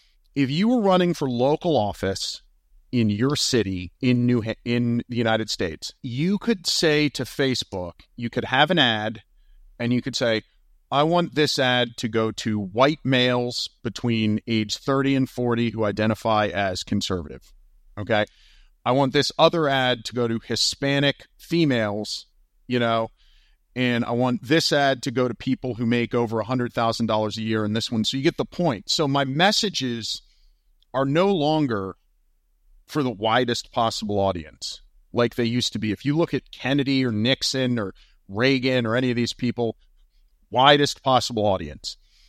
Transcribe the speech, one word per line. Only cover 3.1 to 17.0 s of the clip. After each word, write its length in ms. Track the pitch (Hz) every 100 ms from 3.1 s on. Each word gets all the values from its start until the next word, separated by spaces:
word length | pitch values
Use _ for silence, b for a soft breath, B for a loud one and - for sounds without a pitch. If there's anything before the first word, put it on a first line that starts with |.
| 104 131 147
city, 560 | - 123 95 92 90 -
in 260 | 127 123 123
New 160 | 123
Ha-, 120 | 110 -
in 400 | 120 120 120 117 -
the 80 | 120
United 320 | 113 110 107
States, 420 | - 90 78 - -
you 360 | 127 123 175 208
could 280 | - 202 -
say 440 | - 165 151 147
to 140 | -
Facebook, 680 | 123 - 135 123 - 95 87 - - -
you 140 | 117
could 160 | 123 113
have 260 | 131 151
an 80 | 175
ad, 440 | 123 110 107 107 - _ - - - -
and 120 | 120
you 100 | 123
could 140 | 135 -
say, 280 | 120 110 - _ _ _ -
"I 120 | 135
want 320 | 156 175 165 123
this 240 | 147 -
ad 380 | 127 123 117 -
to 100 | 117
go 240 | 110 110
to 280 | - 113 107
white 400 | 95 107 143 160
males 680 | 131 131 127 123 120 - - _
between 560 | 117 - 120 113 107 107 -
age 300 | 110 104 -
thirty 380 | - 135 135 135
and 140 | 131
forty 420 | - 120 117 117
who 120 | 110
identify 640 | 104 104 110 107 113 107 104
as 360 | 90 98 92
conservative," 680 | - 104